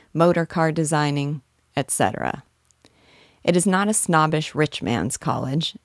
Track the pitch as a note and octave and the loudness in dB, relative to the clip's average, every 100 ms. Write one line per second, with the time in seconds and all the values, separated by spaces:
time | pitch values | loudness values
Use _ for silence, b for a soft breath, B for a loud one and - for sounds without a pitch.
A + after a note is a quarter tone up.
0 | b D3+ E3+ E3+ E3 E3+ D#3+ D#3+ D3+ D3+ | b 2 4 4 0 0 0 0 0 0
1 | D3 C#3+ C#3+ D3+ - _ _ - C3 - | 0 0 -2 -6 -10 _ _ -6 -4 0
2 | G2 - B1 - - _ _ _ b b | 0 0 -6 -6 -12 _ _ _ b b
3 | b b b b - F3 G3 F#3 G3+ G#3+ | b b b b 0 2 2 2 2 0
4 | - D#3+ D#3 D#3 - C#3+ D3+ - F#2+ A2+ | 2 2 4 0 -2 0 -2 -2 -2 -2
5 | G#2 - - B2 B2+ D3 D3+ - | -2 -4 -4 -4 -2 -4 -4 -8